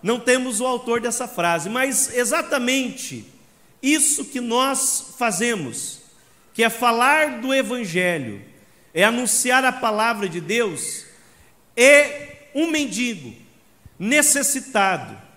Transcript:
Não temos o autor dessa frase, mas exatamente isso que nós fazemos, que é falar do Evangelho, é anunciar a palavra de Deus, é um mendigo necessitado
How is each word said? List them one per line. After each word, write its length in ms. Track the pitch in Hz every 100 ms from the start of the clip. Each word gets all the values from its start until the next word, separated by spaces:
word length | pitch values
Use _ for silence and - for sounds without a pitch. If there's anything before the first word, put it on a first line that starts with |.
Não 180 | 175 233
temos 400 | - 254 254 208
o 60 | 254
autor 340 | 247 240 233
dessa 260 | 233 226 247
frase, 440 | - 170 170 165
mas 420 | 233 269 247 -
exatamente 1120 | 247 240 311 320 277 240 262 254 180 - 123 101 - - _ _ _
isso 440 | 262 302 - - 277
que 120 | 247
nós 760 | 240 233 262 269 - - - -
fazemos, 840 | 240 175 240 220 139 110 - - - _ _ _ _
que 100 | -
é 60 | 226
falar 720 | 226 240 233 254 302 302 247
do 140 | 254
Evangelho, 880 | 269 214 247 214 170 180 170 123 101 - - - _ _
é 100 | 160
anunciar 600 | 202 240 247 - 247 254
a 80 | 262
palavra 560 | 247 240 214 226 226 202
de 140 | 165
Deus, 640 | 156 220 226 170 - - - - - _ - _ _
é 760 | - 254 285 285 - - - -
um 160 | 269 330
mendigo 600 | 311 277 202 247 208 127 101 - _ _ _ - _
necessitado 1160 | 196 294 294 277 269 269 - 214 196 175 113 104 -